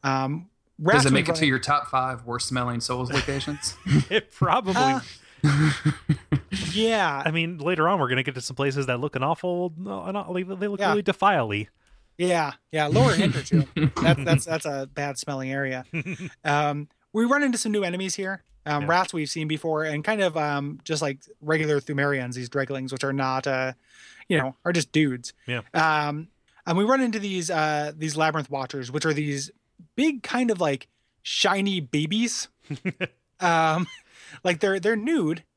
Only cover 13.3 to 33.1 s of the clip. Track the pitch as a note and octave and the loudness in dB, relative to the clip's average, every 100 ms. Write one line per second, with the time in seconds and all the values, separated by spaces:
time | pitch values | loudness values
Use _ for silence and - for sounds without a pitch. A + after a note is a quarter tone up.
13.3 | B2 - E3 C#3+ - D3+ - - C#3+ C#3 | 0 2 2 2 2 0 4 4 4 4
14.3 | D3+ - D#3+ D#3 C#3 C3+ - C#3+ C3+ - | 2 2 -4 -2 -6 -6 -6 -6 -6 -6
15.3 | C#3 C3 C3+ C3+ C3 B2+ E3 F3 F3+ E3 | -6 -4 -4 -4 -6 -6 -8 -6 -8 -12
16.3 | - D#3 D3 D3 D3 D3 _ _ G#3+ A#3 | -6 0 2 2 -2 -8 _ _ 0 2
17.3 | C#4 C#4+ A#3 A3+ G#3 F#3 F3+ F#3+ - F#3+ | 4 2 0 0 0 0 -2 -4 -4 -6
18.3 | F#3+ _ _ - D3 C#3+ F3 F3+ F3 D3 | -8 _ _ -4 -2 2 2 2 -2 -4
19.3 | E3 D#3 D#3 E3 D#3 D#3 D3+ D#3 G#3+ F#3+ | -4 -4 -4 -2 -2 -2 -4 -2 0 0
20.3 | D#3+ D3 C#3+ C#3 D3 - D#3 D3+ C3+ - | 0 -2 -2 -4 -8 -6 -2 -2 -6 -14
21.3 | - D3 D#3+ D#3 D3 C#3 C#3+ C#3+ C#3 B2 | -14 -2 0 2 0 0 -2 0 0 -4
22.3 | B2 B2 C#3+ C3+ C3+ C3 C3 C#3 C#3 C3 | -8 -6 -4 -4 -4 -6 -4 -2 0 0
23.3 | C3 C#3 C3 C3 C3 _ - - - - | 0 0 -2 -2 -6 _ -20 -20 -20 0
24.3 | E3 C3+ C3 F3+ F3 - D#3 D3+ B2+ A#2+ | 0 0 -4 -2 -2 0 2 2 0 -10
25.3 | - - B2 - E3+ D#3+ D3+ D3 D3 E3 | -16 -8 -8 -4 0 2 2 0 -4 -10
26.3 | _ _ _ - E3+ G#3+ C4 B3+ A3 G3+ | _ _ _ -2 0 4 4 2 -2 -4
27.3 | F#3+ E3+ E3+ D#3 D3+ D3+ D#3 D#3 D3+ D#3 | -4 -2 0 0 0 -4 -6 -6 0 0
28.3 | D#3 C3+ C#3 B2+ C#3 B2 C#3 D#3+ D3 D3+ | 0 -4 -6 -6 -8 -6 -2 0 0 -2
29.3 | C#3 C#3 _ _ _ E3 - D4+ C#4 - | -4 -8 _ _ _ -12 0 0 0 -4
30.3 | B3 B3 G3 D#3+ C#3 - _ _ _ - | 0 0 2 0 -2 -8 _ _ _ -8
31.3 | - F#3+ G3 G3 F#3+ C#3 D3 D#3 G#3+ A#3 | 0 2 2 0 -2 -2 -2 0 0 0
32.3 | - - _ _ C#3+ F#3+ - F#3+ | -2 -8 _ _ -6 -6 -4 -8